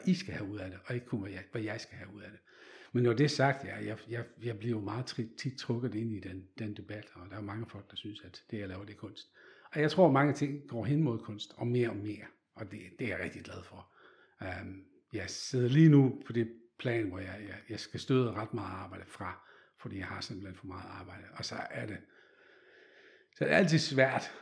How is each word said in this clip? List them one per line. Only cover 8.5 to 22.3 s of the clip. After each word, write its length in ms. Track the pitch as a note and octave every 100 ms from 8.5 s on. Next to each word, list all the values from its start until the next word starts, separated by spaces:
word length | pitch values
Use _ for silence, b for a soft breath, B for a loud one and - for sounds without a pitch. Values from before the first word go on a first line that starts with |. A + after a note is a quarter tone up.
det, 80 | A2
jeg 80 | G2
laver, 180 | F#2 G2+
det 80 |
er 40 | G2+
kunst. 340 | G2 - - B B B B
Og 80 | D3+
jeg 100 | D3+
tror, 200 | F#3+ E3+
mange 220 | C3+ D3
ting 340 | C#3 D3 C#3+ -
går 180 | A#2+ G#2
hen 180 | D3
mod 160 | D3 A2+
kunst, 340 | A2 G#2 - -
og 100 | A#2+
mere 220 | B2 A#2
og 60 | G2+
mere, 300 | G#2+ G#2 - _ _ -
og 160 | G#2
det, 80 | G#2+ - -
det 60 | A#2+
er 100 | F2
jeg 80 |
rigtig 200 | F#2 -
glad 200 | - F#2
for. 280 | - F#2+ - b b b b _
Øhm, 420 | F#2 F2+ F#2+ F#2 - _ _
jeg 160 | G#2 F#2+
sidder 400 | - - B2+ B2
lige 200 | D3 D#3+
nu 320 | C#3+ C3 - -
på 80 |
det 180 | A#2+ A2+ - - -
plan, 280 | B2+ A#2 G2+
hvor 120 | F#2
jeg, 260 | F#2+ G2 G2+
jeg, 100 | F2+ -
jeg 100 | G#2
skal 200 | - -
støde 320 | - C3 A#2+
ret 220 | G2+ G#2+
meget 220 | A#2 F#2+ F#2+
arbejde 300 | F#2+ F#2 -
fra, 400 | - F2+ - B B B _
fordi 200 | - G2
jeg 100 | F#2+
har 140 | F#2+
simpelthen 340 | - G2 F#2+ F2+
for 120 | F#2+
meget 180 | F2+ F2+
arbejde. 360 | F#2 F#2 - -
Og 120 | - -
så 100 | - -
er 160 | B2 A2+
det, 120 | F#2+ - b b